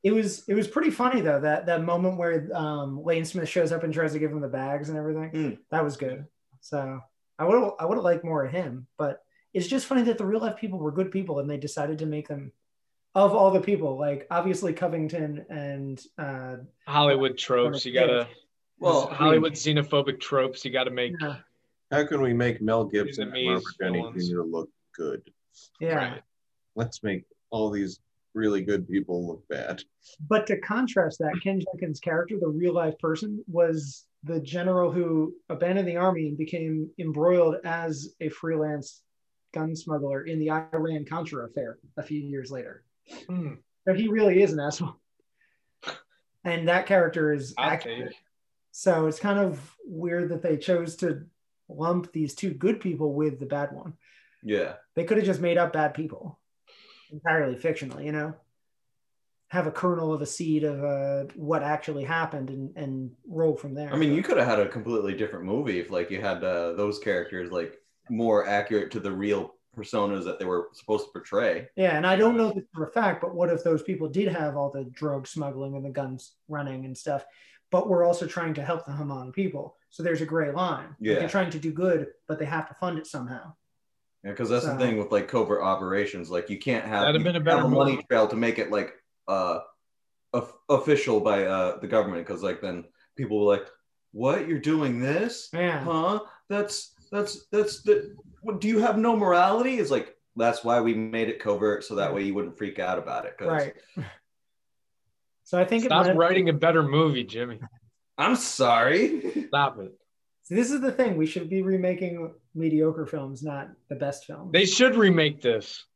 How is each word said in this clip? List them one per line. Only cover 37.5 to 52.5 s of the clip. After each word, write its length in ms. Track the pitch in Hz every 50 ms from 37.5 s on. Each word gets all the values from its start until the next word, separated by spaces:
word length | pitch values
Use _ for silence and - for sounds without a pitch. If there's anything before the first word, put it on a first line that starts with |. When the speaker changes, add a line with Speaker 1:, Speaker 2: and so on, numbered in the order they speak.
| 156 - -
Speaker 1:
as 500 | 170 165 170 165 165 151 135 143 156 _ _
a 80 | 165 156
freelance 720 | - - - 160 160 156 151 151 151 147 143 - - _ _ _ _ _ _ _ _ _ _ _ -
gun 200 | 160 156 160 165
smuggler 520 | 156 - 165 151 147 139 139 139 135 -
in 120 | 160 165 156
the 120 | 151 156
Iran 560 | 156 160 160 160 165 160 156 165 156 151 147
Contra 400 | - 160 170 165 160 147 131 117
affair 320 | 117 - - 127 113 113 _ _ - _
a 60 | -
few 180 | - - 151 147
years 300 | 143 143 139 135 127 127
later. 340 | 135 127 120 - - - _ _ _ _ _ _ - - -
Speaker 3:
Hmm. 280 | - 180 180 165 143 - - _ _ _ _ _ 190
Speaker 1:
So 60 | 185
he 140 | 196 226 214
really 340 | 208 220 214 196 180 190
is 100 | 202 165
an 80 | 156 151
asshole. 360 | 143 151 147 - 175 127 - _ _ _ _ _ _ _ _ _ _ _ _ _ _ _ _ _ - - - - _ _ _ _ _ _ _ _ -
And 240 | 175 170 165 165 170
that 180 | 175 185 -
character 460 | - 196 185 170 156 - 170 156 151
is 220 | 147 143 131 123 - 127
Speaker 3:
I'll 120 | 131 156
Speaker 1:
accurate. 380 | 156 - - 117 113 123 123 -
Speaker 3:
take. 80 | - - _ _ _ _ _ _ _ _ _ _
Speaker 1:
So 340 | - - - 190 170 160 156
it's 120 | 156 151 -
kind 200 | - 208 202 202
of 360 | 202 170 151 135 - - _ _ 427
weird 440 | 277 175 160 175 175 170 175 180 -
that 120 | 170 165
they 140 | - 170 156 139
chose 380 | - - 180 170 170 160 -
to 260 | - 185 165 143 143 - - _ _ _ _ _ _ _ -
lump 440 | - 147 156 170 175 180 175 -
these 220 | - 160 151 143 -
two 160 | - - 190